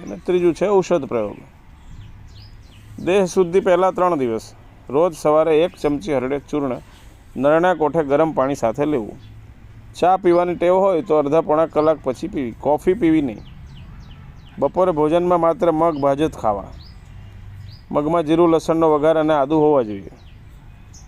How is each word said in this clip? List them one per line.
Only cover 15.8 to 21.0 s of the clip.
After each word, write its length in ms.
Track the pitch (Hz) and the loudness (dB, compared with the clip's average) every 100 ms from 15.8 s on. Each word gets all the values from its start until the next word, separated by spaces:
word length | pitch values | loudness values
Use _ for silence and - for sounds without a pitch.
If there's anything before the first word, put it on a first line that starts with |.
| 165 151 | 0 2
ભાજત 340 | 139 139 156 - | 0 0 -2 -2
ખાવા, 340 | 113 101 - - - - - - - - - - - - - | -4 -4 -6 -16 -20 -20 -20 -20 -20 -20 -18 -18 -18 -20 -6
મગમાં 360 | 147 147 170 151 | -4 0 0 2
જીરું, 240 | 165 170 | 2 4
લસણનો 360 | 160 - 165 165 | 2 0 2 2
વઘાર 260 | 151 151 160 | 4 2 2
અને 160 | 156 | 2
આદુ 220 | 156 135 156 | 2 2 2
હોવા 240 | 151 143 | 4 2
જોઈએ. 300 | 113 101 92 - - - - - - - - - | 0 -6 -12 -20 -20 -20 -20 -20 -20 -20 -20 -20